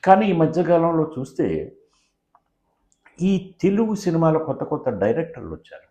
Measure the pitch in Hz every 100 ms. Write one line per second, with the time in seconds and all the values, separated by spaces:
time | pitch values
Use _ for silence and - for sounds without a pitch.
0 | - 196 214 170 156 160 170 170 165 160
1 | 156 - 131 - 120 80 76 - _ _
2 | _ _ _ _ _ _ _ _ _ _
3 | _ _ 180 190 - - 185 202 226 208
4 | 180 165 160 156 156 131 - 151 - 110
5 | 104 165 165 - 87 78 _ - _